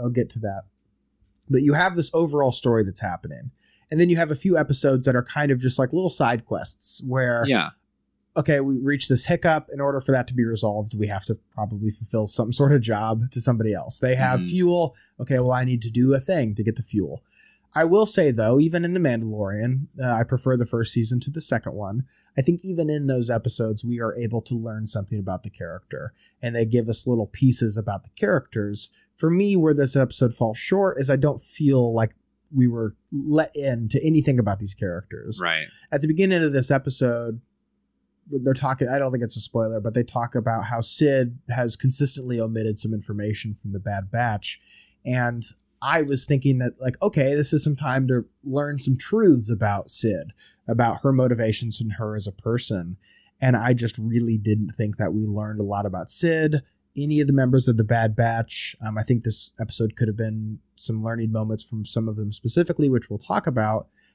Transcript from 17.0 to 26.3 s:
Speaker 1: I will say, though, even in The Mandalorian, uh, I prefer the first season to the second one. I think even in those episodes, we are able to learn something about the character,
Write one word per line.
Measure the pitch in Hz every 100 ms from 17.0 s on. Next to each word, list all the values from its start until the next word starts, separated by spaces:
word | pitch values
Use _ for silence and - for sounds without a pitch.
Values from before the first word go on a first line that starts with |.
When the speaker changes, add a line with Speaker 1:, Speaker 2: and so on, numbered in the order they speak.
| 80 - - _ _ _ _
Speaker 1:
I | -
will | 165 196
say, | 214 - 156
though, | 117 110 131
even | 160 170
in | 170
The | 185
Mandalorian, | 156 117 113 107 98 104 117 131 143 -
uh, | 127
I | 117
prefer | 117 127 131 127
the | 117
first | 117 113
season | - 113 123
to | 139
the | 156
second | - 117 -
one. | 80 98 107 131 _ _ -
I |
think | 135 175
even | 190 170 156
in | 151 139
those | 127 117
episodes, | 117 120 - 113 107
we | 117 120
are | 113 117
able | 117 113
to | -
learn | 117 113 110 110
something | 110 95 107
about | 95 92
the | 107
character, | - 85 87 - 65 69 - _